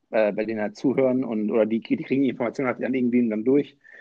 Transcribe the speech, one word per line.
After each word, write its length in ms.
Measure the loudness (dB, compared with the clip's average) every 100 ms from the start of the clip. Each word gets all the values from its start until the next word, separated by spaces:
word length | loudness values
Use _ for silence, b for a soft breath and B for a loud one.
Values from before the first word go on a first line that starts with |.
| _
äh, 220 | 0 2
bei 120 | 0 -4
denen 160 | -4
halt 140 | -6 -2
zuhören 480 | 0 2 2 2
und, 260 | -2 -2 0
oder 140 | 2 2
die, 140 | 0
die 180 | -2 -4
kriegen 260 | -2 0
die 60 | 0
Informationen 380 | 0 -4 -2 -4
halt 140 | -2
dann 100 | -2
irgendwie 340 | 0 2 2 2
dann 160 | 0 2
durch. 320 | 2 0 -8 B B